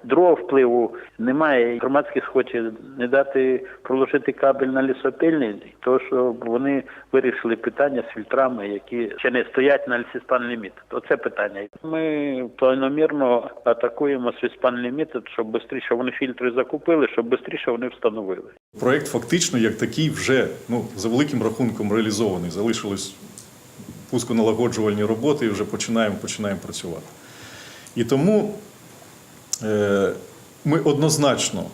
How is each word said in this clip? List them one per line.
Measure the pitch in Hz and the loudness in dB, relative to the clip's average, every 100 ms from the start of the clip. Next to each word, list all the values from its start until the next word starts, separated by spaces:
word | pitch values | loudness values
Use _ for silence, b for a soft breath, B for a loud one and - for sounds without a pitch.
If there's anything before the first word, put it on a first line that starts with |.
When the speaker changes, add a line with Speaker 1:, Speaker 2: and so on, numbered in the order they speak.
Speaker 1:
другого | 120 139 180 | 2 6 6
впливу | 156 - 135 123 120 113 B B - | 6 4 4 6 4 2 B B -4
немає. | 117 143 156 131 120 120 | 0 2 4 4 2 0
Громадськість | 127 139 147 131 - | 2 0 0 -6 0
хоче | 131 123 120 113 110 - 135 | 0 0 -2 -4 -8 -16 -6
не | 123 | 0
дати | 139 139 135 131 127 B B | 2 2 2 2 0 B B
проложити | - 131 131 143 139 | -4 0 2 0 -2
кабель | 127 135 131 131 | 2 2 2 0
на | 131 | 0
лісопильні, | 135 131 135 131 165 160 113 101 - - | 0 0 -2 0 2 2 -2 -4 -14 -6
тому | 127 131 - | 0 0 2
що | 131 127 117 117 | 0 0 -2 -2
вони | 120 139 139 - B B | 0 0 -2 -4 B B
вирішили | 131 131 - 117 110 | 4 4 2 -2 -2
питання | 117 - 143 131 113 | -2 0 0 0 -6
з | |
фільтрами, | 113 104 131 131 120 101 | -10 -2 2 2 0 -6
які | 101 - 120 113 - | -6 -6 -4 -4 -2
ще | 131 | -2
не | 123 113 | -2 0
стоять | - 135 139 139 | 2 4 4 2
на | 120 117 | -4 -4
Свіспан | 123 - 127 120 | -10 -2 -2 -2
Лімітед. | 117 98 - _ | -6 -10 -16 _
Оце | 120 - 135 | -10 -2 -2
питання. | 117 - 104 98 104 - | -2 -4 -4 -6 -12 -12
Ми | 160 160 160 151 143 131 123 - | -8 -4 -2 -2 -2 -4 -8 2
планомірно | 131 135 135 147 156 151 127 120 - - | 2 4 0 2 2 4 2 2 0 -4
атакуємо | 120 117 120 - 143 135 120 - | 0 2 0 0 0 0 -2 -2
Свіспан | 120 - 127 120 | -6 0 -2 0
Лімітед, | 123 139 156 120 - | -4 -4 -4 -6 -8
щоб | - 110 117 - | -6 -4 -4 -4
швидше | 131 - | -8 -2
вони | 120 127 | -2 -2
фільтри | - 135 123 123 123 | -2 -6 -2 -2 0
закупили, | 123 147 - 160 135 | -2 -2 2 2 2
щоб | - 117 127 | 0 0 -2
швидше | - 127 - | -2 -4 -2
вони | 117 123 | -2 -4
встановили. | - 117 107 95 90 - - _ - | -2 -2 -2 -6 -8 -8 -20 _ -2
Speaker 2:
Проєкт | 123 143 147 | 2 2 0
фактично | - - 175 - 127 | -4 0 0 2 2
як | 113 | 2
такий | 110 117 147 156 | 0 -4 0 -2
вже, | - - 131 101 - - | -2 2 2 2 -4 -4
ну, | 117 - - | -4 -4 -4
за | 110 | 0
великим | 123 147 127 | 2 2 0
рахунком | 107 110 120 110 107 | -2 0 -2 0 0
реалізований. | 110 110 101 110 90 87 | 2 2 0 0 0 -4
Залишились | 85 113 110 107 101 - - - - - - - - - - - | -2 -2 -2 -4 -6 -8 -14 -20 -20 -20 -20 -20 -20 -18 -18 -4
пусконалагоджувальні | 127 123 113 110 107 120 110 107 104 | -4 0 2 4 4 0 2 0 2
роботи | 104 113 139 143 117 | 0 2 2 2 0
і | |
вже | 101 | 0
починаємо, | 104 104 - 113 107 98 | -4 -4 -2 0 0 -2
починаємо | - - 104 92 | -8 -6 -4 -4
працювати. | - - 90 80 - - B B B B B B B 120 | -8 -10 -10 -10 -12 -20 B B B B B B B -4
І | |
тому, | 113 135 175 214 - - - - - - - - - - - - | 2 4 4 4 2 -6 -16 -20 -20 -20 -20 -20 -20 -20 -12 -6
е, | 107 107 101 101 95 - - - - - | 0 2 2 2 2 -2 -12 -20 -20 -6
ми | - 160 | 0 2
однозначно | 160 135 156 147 143 120 - 95 85 | 2 2 2 4 2 2 -2 -4 -8